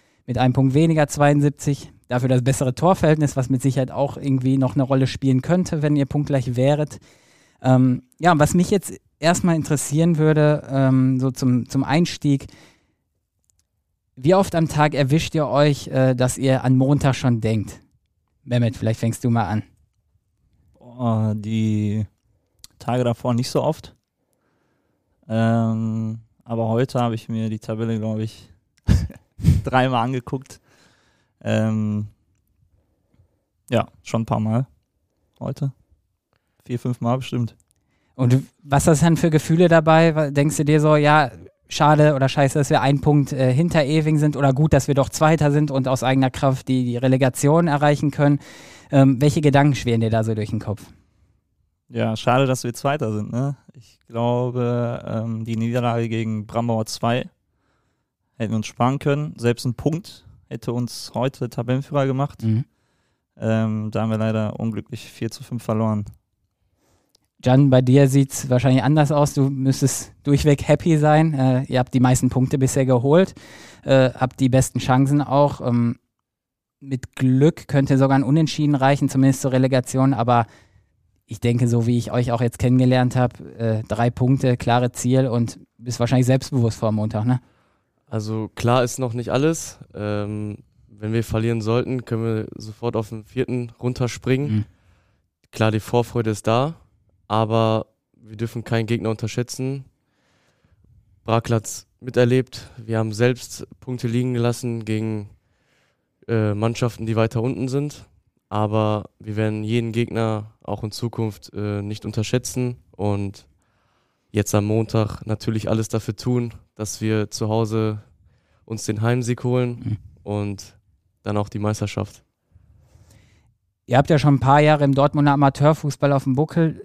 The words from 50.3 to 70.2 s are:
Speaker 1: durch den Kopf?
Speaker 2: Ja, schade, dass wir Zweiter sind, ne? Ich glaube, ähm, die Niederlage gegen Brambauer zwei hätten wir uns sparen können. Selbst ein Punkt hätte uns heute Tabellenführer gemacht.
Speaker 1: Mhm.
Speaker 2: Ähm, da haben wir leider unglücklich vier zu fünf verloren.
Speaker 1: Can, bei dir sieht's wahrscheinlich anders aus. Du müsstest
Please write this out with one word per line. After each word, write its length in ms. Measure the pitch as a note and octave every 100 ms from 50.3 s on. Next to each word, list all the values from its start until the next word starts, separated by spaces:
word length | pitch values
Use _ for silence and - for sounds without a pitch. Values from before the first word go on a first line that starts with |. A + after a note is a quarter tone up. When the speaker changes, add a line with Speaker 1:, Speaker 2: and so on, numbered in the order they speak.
Speaker 1:
durch 160 | A2 G#2
den 100 | G#2+
Kopf? 220 | - F#2+ - _ _ _ _ _ _ _ _ _ _
Speaker 2:
Ja, 280 | A#2 A2+ A2
schade, 300 | B2 B2+ C3+
dass 180 | B2+
wir 100 | A#2+
Zweiter 380 | - C#3 D3+ A2
sind, 200 | G#2+ G#2+
ne? 240 | A#2 C#3+ C#3 _
Ich 260 | B2+ _ _ _
glaube, 960 | A#2 A#2+ B2 B2 B2 A#2+ A#2+ A#2 A#2 -
ähm, 380 | A2+ A2+ A2+
die 120 | A2+ A2+
Niederlage 520 | A#2 B2 A#2+ A#2 A#2
gegen 380 | A2+ A2 G#2+ G#2
Brambauer 400 | A#2 A#2 A2 A2
zwei 420 | - A#2 B2 - _ _ _ _ _ _ _ _ _ _ -
hätten 160 | G#2+
wir 40 | A2
uns 100 | -
sparen 320 | - B2 C#3
können. 360 | D3 C#3+ D3+ -
Selbst 260 | A#2 A#2
ein 100 | B2+
Punkt 520 | - D3 D#3+ - - - - _
hätte 240 | A#2 -
uns 400 | A#2+ A#2+ - -
heute 340 | A#2 C3 - A#2+
Tabellenführer 580 | - A#2+ C3 - D3 C3+
gemacht. 360 | C3 C#3+ -
Speaker 1:
Mhm. 240 | A2+ A2 - _ _ _ _ _ _ -
Speaker 2:
Ähm, 540 | A2 A2 A2 G#2+ G#2+
da 120 | G#2+
haben 80 | A2
wir 80 | G#2+
leider 420 | A2 A2 G#2+ -
unglücklich 500 | A2+ G#2 - A2 -
vier 200 | - A2+
zu 120 | -
fünf 200 | B2 A#2+
verloren. 420 | - A2 A2 G#2+ G2+ - _ _ _ _ _ _ _ _ _ _ _ _
Speaker 1:
Can, 260 | B2 C3 C#3+
bei 140 | B2+
dir 260 | B2+ C#3 C3+
sieht's 400 | C#3 C3+ - C3
wahrscheinlich 340 | B2 B2+ C3
anders 300 | B2+ D#3 D3
aus. 220 | D3 C#3+
Du 160 | C#3+ C3+
müsstest 640 | C3+ C3+ C3 C#3 - - _